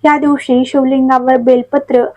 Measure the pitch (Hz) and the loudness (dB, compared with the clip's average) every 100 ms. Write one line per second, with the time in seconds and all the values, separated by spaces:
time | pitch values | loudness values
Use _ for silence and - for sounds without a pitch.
0 | 302 294 285 285 - 247 254 277 262 269 | 2 0 0 -2 0 -2 0 -2 0 0
1 | 262 262 247 262 240 254 247 277 277 247 | 0 0 0 0 2 0 0 -6 -2 -2
2 | - | -2